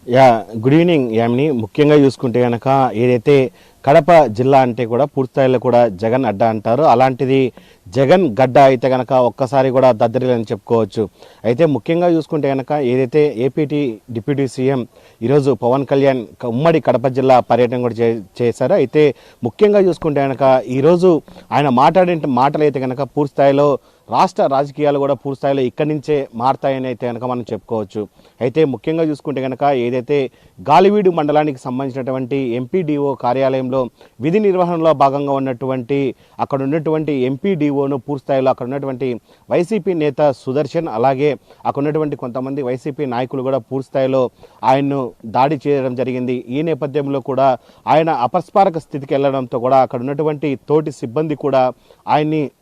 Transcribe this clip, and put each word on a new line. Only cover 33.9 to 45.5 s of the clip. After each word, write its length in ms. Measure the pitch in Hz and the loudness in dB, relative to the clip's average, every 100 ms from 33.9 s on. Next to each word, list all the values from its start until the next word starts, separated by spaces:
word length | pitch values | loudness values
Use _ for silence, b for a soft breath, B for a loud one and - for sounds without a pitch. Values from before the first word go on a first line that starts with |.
| b b b | b b b
విధి 180 | 127 190 | -2 0
నిర్వహణలో 540 | 208 185 175 170 160 | 0 0 0 0 0
భాగంగా 400 | 143 139 139 143 | 4 2 0 -4
ఉన్నటువంటి 840 | 139 135 120 135 131 117 143 135 - b b | -4 -4 -6 -6 -6 -4 -2 -2 -6 b b
అక్కడ 240 | - 139 | -6 -4
ఉన్నటువంటి 480 | 135 160 156 156 156 | -2 -4 -2 -4 -2
ఎంపీడీఓను 840 | 143 127 135 202 185 147 139 139 139 | -2 -2 -2 -4 -2 -2 -2 -4 -6
పూర్తిస్థాయిలో 520 | 127 143 - 139 131 | -6 -10 -4 0 0
అక్కడ 160 | 127 123 | -2 -6
ఉన్నటువంటి 540 | 139 139 127 131 117 b b b | -8 -8 -6 -6 -8 b b b
వైసీపీ 420 | 135 175 220 175 | -2 -2 -4 -4
నేత 380 | 175 147 131 151 | -2 -4 0 -2
సుదర్శన్ 560 | 131 - 131 143 165 165 | -2 -6 -4 -4 -4 -6
అలాగే 440 | 110 127 131 147 123 b b 120 | -2 0 0 -2 -4 b b -6
అక్కడ 120 | 131 | -4
ఉన్నటువంటి 380 | 143 151 156 139 | -4 -2 -4 -6
కొంతమంది 460 | 127 120 131 139 | -8 -8 -8 -6
వైసీపీ 440 | 127 127 156 139 143 | -6 -6 -8 -8 -6
నాయకులు 360 | 120 127 139 | -6 -6 -6
కూడా 160 | 127 135 | -4 -4
పూర్తిస్థాయిలో 720 | 113 135 131 139 131 131 123 b b b | -4 -10 -6 -2 0 0 -2 b b b
ఆయన్ను 480 | 110 135 139 139 123 - 113 | 0 2 0 -4 -6 -10 -8
దాడి 340 | 117 139 | -2 0